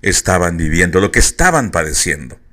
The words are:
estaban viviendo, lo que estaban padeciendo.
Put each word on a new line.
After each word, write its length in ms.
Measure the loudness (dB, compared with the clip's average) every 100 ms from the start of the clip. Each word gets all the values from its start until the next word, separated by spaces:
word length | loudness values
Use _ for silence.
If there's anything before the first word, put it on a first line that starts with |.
estaban 560 | 0 -2 0 0 0 -2
viviendo, 420 | -2 0 2 2
lo 120 | 2
que 80 | 2
estaban 520 | 2 2 2 2 0
padeciendo. 680 | -2 -2 -2 -2 -4 -8 -20 _